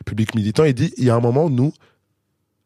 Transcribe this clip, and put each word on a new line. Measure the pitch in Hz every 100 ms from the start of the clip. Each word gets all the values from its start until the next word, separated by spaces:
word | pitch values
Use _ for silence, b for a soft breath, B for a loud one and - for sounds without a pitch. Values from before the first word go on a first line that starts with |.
| -
public | 107 110
militant, | 113 104 107
il | 156
dit, | 123 165 -
il |
y | 123
a | 117
un |
moment, | 120 127 165
nous, | 123 139 - b b _ _ _ _ _ _